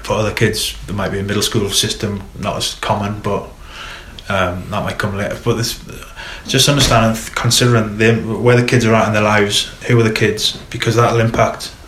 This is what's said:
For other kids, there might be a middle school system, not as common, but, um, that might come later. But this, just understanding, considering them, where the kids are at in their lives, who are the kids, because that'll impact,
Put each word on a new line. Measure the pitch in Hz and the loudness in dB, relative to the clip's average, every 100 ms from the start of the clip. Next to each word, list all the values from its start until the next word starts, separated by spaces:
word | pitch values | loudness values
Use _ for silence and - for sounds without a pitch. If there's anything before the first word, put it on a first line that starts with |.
For | - | -4
other | 104 107 | -2 0
kids, | - 110 104 - - - | 0 0 0 -4 -8 -8
there | |
might | 104 92 | -4 -4
be | 95 | -2
a | |
middle | 101 104 | -2 -2
school | 98 110 98 | 0 0 0
system, | - 110 - 101 98 - - | 0 -2 -2 -4 -4 -8 -6
not | 101 - | -4 -4
as | - | -6
common, | - - 104 101 107 | -4 -2 -2 -2 -4
but, | 104 98 - - - - - - - - - | -4 -4 -6 -16 -18 -16 -14 -14 -16 -14 -4
um, | 98 90 92 - | -2 0 -2 -4
that | 104 | -4
might | 95 92 | -4 -4
come | 101 98 | -4 -2
later. | 101 - | -4 -4
But | 117 | -2
this, | 113 113 - - - - - - - - | 0 -2 -6 -12 -16 -16 -16 -14 -12 -2
just | 135 - | 2 4
understanding, | 143 131 117 113 110 - | 4 4 4 4 0 -4
considering | - 120 - 123 117 104 104 | -2 2 4 4 4 2 2
them, | 113 113 107 101 | 4 4 0 0
where | 117 120 | 4 4
the | 120 | 4
kids | 120 | 4
are | 110 | 4
at | 113 110 | 4 4
in | |
their | 107 | 2
lives, | 104 104 101 - - - | 4 4 2 0 -4 -8
who | - 120 | 2 4
are | |
the | 113 | 4
kids, | - 107 - - - - | 2 0 0 -2 -4 -10
because | - - 110 | -4 0 2
that'll | 117 113 | 4 4
impact, | 113 - 110 - - - | 2 2 0 0 -10 -14